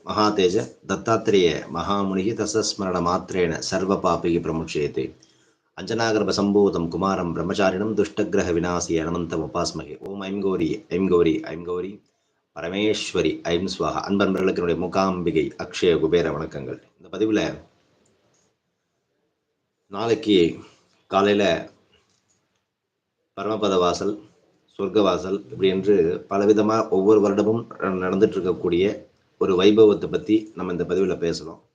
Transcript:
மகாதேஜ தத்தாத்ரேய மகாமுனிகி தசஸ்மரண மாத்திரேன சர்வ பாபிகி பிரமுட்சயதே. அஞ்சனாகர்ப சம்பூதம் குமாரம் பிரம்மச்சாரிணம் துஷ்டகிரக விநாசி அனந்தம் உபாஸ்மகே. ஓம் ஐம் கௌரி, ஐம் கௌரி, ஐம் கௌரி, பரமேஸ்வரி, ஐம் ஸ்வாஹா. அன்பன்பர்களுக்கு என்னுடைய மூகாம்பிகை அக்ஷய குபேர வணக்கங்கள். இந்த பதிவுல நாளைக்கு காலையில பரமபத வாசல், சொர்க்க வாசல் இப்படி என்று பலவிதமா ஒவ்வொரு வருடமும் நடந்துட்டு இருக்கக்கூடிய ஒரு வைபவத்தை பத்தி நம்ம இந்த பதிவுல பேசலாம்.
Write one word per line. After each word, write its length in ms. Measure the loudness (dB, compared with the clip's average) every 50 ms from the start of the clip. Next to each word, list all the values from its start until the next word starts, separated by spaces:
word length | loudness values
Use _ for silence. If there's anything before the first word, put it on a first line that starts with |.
| _
மகாதேஜ 500 | -4 0 2 2 2 4 2 2 2 2 0 -2 -4 -10 _ -6
தத்தாத்ரேய 640 | -6 -6 -4 0 -2 -2 0 2 2 4 4 4 4 2 -2 -6 -8 -8
மகாமுனிகி 580 | -6 -4 -2 -2 -2 -2 -2 -2 -2 -2 -2 -4
தசஸ்மரண 680 | -4 -4 -2 -2 -2 -2 -2 -4 -4 -4 -4 -2 -2
மாத்திரேன 560 | 0 0 0 -2 -4 -4 -2 -2 0 0 -2
சர்வ 380 | -4 -6 -4 -4 -2 0 0 0
பாபிகி 440 | 0 2 0 0 0 0 0 0 0
பிரமுட்சயதே. 640 | -2 -2 -4 -4 -6 -6 -4 -4 -4 -2 -4 -6 -6 -6 -10 -18 _ _ _ _ _ _ _ _ _ _ _
அஞ்சனாகர்ப 560 | -14 -8 -6 -4 -2 0 0 0 0 0 0 0
சம்பூதம் 500 | 0 0 2 4 4 4 4 2 0 -2
குமாரம் 480 | -4 -2 -2 -2 0 0 -2 -2 -4 -4
பிரம்மச்சாரிணம் 580 | -4 -4 -2 0 0 2 2 2 0 -2 -2 0
துஷ்டகிரக 580 | 0 -2 -2 -2 -4 -4 0 0 0 0 0 -2
விநாசி 400 | -2 -2 -2 -2 -4 -2 -2 -2 -2
அனந்தம் 440 | -2 -2 -4 -4 -4 -4 -4 -6 -6
உபாஸ்மகே. 540 | -4 -4 -4 -4 -4 -6 -8 -12 -12 -14 -14
ஓம் 200 | -14 -12 -12 -10
ஐம் 220 | -8 -6 -6 -2
கௌரி, 440 | -2 -2 0 0 -2 -2 -4 -6 -6 -4
ஐம் 180 | -2 0 2
கௌரி, 320 | 4 4 4 4 4 2 0
ஐம் 240 | -4 -8 -12 -10 -8
கௌரி, 380 | -6 -6 -6 -6 -8 -12 -16 _ _ _ _ _ _ _ _ _ _ _
பரமேஸ்வரி, 840 | -10 -8 -6 -2 0 0 0 0 -2 -4 -4 -2 0 0 0 -2 -2
ஐம் 260 | -4 -2 -2 -2 -2
ஸ்வாஹா. 340 | -4 -4 -4 -4 -4 -4 -4
அன்பன்பர்களுக்கு 600 | -4 -2 0 2 2 2 2 0 0 0 0 0
என்னுடைய 180 | -2 -2 0 -2
மூகாம்பிகை 720 | -2 -2 0 0 0 0 0 -2 -2 0 0 0 0 -2 -4
அக்ஷய 420 | -8 -10 -10 -4 0 2 4 4 4
குபேர 320 | 2 2 2 2 2 0
வணக்கங்கள். 480 | -2 -4 -8 -8 -10 -10 -10 -10 -12 -14 -16 _ _
இந்த 240 | _ -18 -14 -4
பதிவுல 240 | -2 0 0 0 0 -2 -2 -6 -10 -16 _ _ _ _ _ _ _ _ _ _ _ _ _ _ _ _ _ _ _ _ _ _ _ _ _ _ _ _ _ _ _ _ _ _ _ _ _ _ _ _ _ _ _ _
நாளைக்கு 760 | _ -8 -4 0 0 0 0 2 4 4 6 6 4 0 -4 -12 -20 _ _ _ _ _ _ _ _
காலையில 600 | 2 2 4 4 4 4 2 2 0 0 -4 -10 -16 _ _ _ _ _ _ _ _ _ _ _ _ _ _ _ _ _ _ _ _ _ _ _ _ _ _ _ _ _ _ _ _
பரமபத 400 | -8 -6 -4 -2 0 0 2 2 4
வாசல், 400 | 2 2 0 0 -2 -4 -4 -6 -10 -20 _ _ _ _ _ _ _ _ _ -6
சொர்க்க 220 | -6 0 2 4
வாசல் 420 | 4 4 2 0 -2 -4 -4 -6 -6 -10
இப்படி 180 | -4 0 2
என்று 580 | 2 2 2 2 4 4 4 4 2 0 -4 -6 -4
பலவிதமா 600 | -2 2 4 4 4 4 4 2 2 0 0 0
ஒவ்வொரு 320 | 0 2 4 6 6 6
வருடமும் 420 | 4 4 2 2 2 2 0 -2 -4 -8 -10 -6 -4 -4 -2 -2
நடந்துட்டு 360 | -2 -2 2 2 2 2 2
இருக்கக்கூடிய 720 | -2 -2 -2 -2 -2 -2 0 0 2 2 0 -2 -4 -10 -18 _ _ _ _ _ _
ஒரு 140 | 0 0 2
வைபவத்தை 560 | 4 6 6 8 8 8 8 6 4 0 -4
பத்தி 400 | -4 -4 0 0 0 0 0 -4 -8
நம்ம 160 | -8 -6 -4
இந்த 120 | -4 -4 -2
பதிவுல 340 | -2 0 0 0 0 0
பேசலாம். 420 | -2 -2 -4 -4 -4 -8 -14 -16 -18 _ _